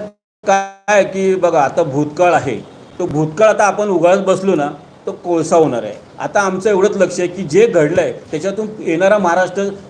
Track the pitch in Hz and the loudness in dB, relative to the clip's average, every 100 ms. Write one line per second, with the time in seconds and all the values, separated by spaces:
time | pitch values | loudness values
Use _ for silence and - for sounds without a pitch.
0 | - _ _ _ - 196 196 - - 208 | -2 _ _ _ 0 0 -2 -8 0 2
1 | - 196 190 190 170 165 135 175 156 139 | 2 0 0 2 2 2 2 0 -2 -2
2 | 147 151 180 147 131 101 - - - - | -2 0 2 2 -2 -8 -10 -20 -16 -8
3 | 175 147 156 156 220 208 208 196 208 175 | -4 -2 -2 2 2 4 0 0 -2 2
4 | 170 196 185 185 196 165 143 156 - - | 4 2 2 0 0 0 -2 -8 -20 -14
5 | - 196 180 170 160 170 147 117 107 - | -12 -10 -4 -2 2 2 2 0 -6 -12
6 | - - 139 208 190 185 214 185 196 190 | -18 -10 -4 -2 -2 -2 0 2 2 2
7 | 175 180 175 196 160 175 233 175 147 180 | -2 -2 -6 -6 0 2 4 4 2 0
8 | 143 113 - 151 190 196 214 - 165 165 | -2 -4 -10 -6 -6 -6 -8 -8 -4 0
9 | 196 208 180 175 269 196 196 196 | 2 2 2 0 0 -2 -6 -8